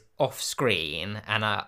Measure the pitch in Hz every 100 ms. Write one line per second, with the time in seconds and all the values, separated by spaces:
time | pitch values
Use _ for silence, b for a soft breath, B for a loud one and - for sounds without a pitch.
0 | - - 135 - - - 131 92 80 78
1 | 92 107 - 107 107 98